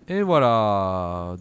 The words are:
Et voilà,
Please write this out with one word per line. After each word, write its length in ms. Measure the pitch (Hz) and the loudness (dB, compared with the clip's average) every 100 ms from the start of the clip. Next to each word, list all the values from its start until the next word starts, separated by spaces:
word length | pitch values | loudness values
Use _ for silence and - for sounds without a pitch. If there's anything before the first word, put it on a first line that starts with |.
| - | -6
Et 140 | 190 | -2
voilà, 1120 | 196 160 123 113 107 101 95 92 90 87 87 90 | 2 2 4 2 2 0 0 -2 -4 -6 -8 -10